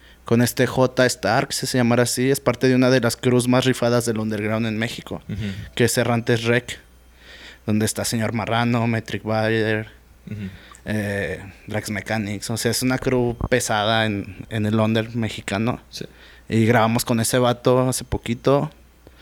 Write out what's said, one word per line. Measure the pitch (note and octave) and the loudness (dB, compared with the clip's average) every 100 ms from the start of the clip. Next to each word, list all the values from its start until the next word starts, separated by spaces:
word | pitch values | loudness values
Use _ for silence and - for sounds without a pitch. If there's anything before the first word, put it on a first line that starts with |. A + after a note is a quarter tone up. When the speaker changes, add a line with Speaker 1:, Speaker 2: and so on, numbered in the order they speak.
| - - | -20 -14
Speaker 1:
con | - A#2 | 0 2
este | A#2+ - B2 | 2 2 0
J | - B2+ - | 2 0 4
Stark, | B2+ - F#2+ A#2+ - | 2 2 0 0 0
si | - C3+ | -4 -2
se | C3 | 0
llamara | A#2 A#2+ | 2 4
así. | A#2+ - B2+ | 2 2 0
Es | C3+ | 0
parte | - A#2+ C3 | 0 2 4
de | |
una | B2+ B2+ | 4 6
de | C3 | 4
las | A#2 - | 2 0
crews | B2+ B2 A#2+ | 2 2 4
más | B2+ C3 | 2 2
rifadas | B2 A#2+ A#2+ A#2 | 2 2 2 0
del | A2 | -2
underground | A2 G#2+ G#2+ A2 A2+ | -2 -4 -2 -2 -2
en | G#2+ | -2
México, | A2+ - - F2+ - | -4 -6 -10 -12 -10
Speaker 2:
Ujú. | G#2 G#2 G2 - | -8 -8 -8 -8
Speaker 1:
que | - | 2
es | A#2+ - | 2 2
Errantes | A#2+ A#2 A2+ A#2 | 0 0 0 0
Rec, | A2+ A#2+ - - - _ _ _ - - - - | 2 0 -2 -16 -18 _ _ _ -20 -20 -20 -12
donde | - G#2+ G#2+ | -2 0 0
está | - | -2
Señor | G2+ A#2 G#2+ | -4 -2 -2
Marrano, | A2+ F#2+ A#2 A#2+ A#2+ A#2 | -4 -2 0 0 0 0
Metric | A2+ - G#2 | -2 -4 -8
Bayer, | G#2+ A2 A2 A2+ G#2+ G#2+ A2 - _ - - | -4 -2 0 0 0 -2 -6 -16 _ -20 -14
Speaker 2:
Ujú. | G#2 F#2+ F#2+ - - | -10 -10 -12 -20 -16
Speaker 1:
eh, | D#2 G#2+ G2+ G2+ G2+ F#2 G2 - - | -8 -6 -4 -4 -6 -8 -12 -18 -8
Drax | G#2+ - | -8 -6
Mechanics. | G#2 - A2 G2+ G2+ - | -8 -4 -4 -4 -6 -6
O | A2+ | -4
sea, | A#2+ | -2
es | A2 | -2
una | B2+ B2+ | -2 -2
crew | C3 B2+ A#2+ A#2 - | 0 0 0 -2 0
pesada | B2 - G#2+ G#2 A2+ A2 | 0 0 0 2 2 0
en, | G2+ F#2+ F#2 - | -2 -6 -12 -8
en | A2 G#2+ | -4 0
el | A2 | 2
under | A2 A2+ A2+ A#2 | 2 2 -2 -4
mexicano. | A2 - - G2 A2+ - - | -4 -6 -6 -2 -2 -4 -10
Speaker 2:
Sí. | - - - - - - | -14 -14 -16 -20 -20 -2
Speaker 1:
Y | A2 A2 | 2 4
grabamos | A#2+ A2 A#2 | 4 4 2
con | - A#2 | 0 0
ese | A2+ C3 | 2 2
vato | B2 A#2 - B2+ B2+ | 2 2 2 2 2
hace | B2 | -2
poquito. | - - - A#2+ - C#3 D3+ - - _ - - | -4 -6 -4 -2 2 2 0 -8 -20 _ -20 -20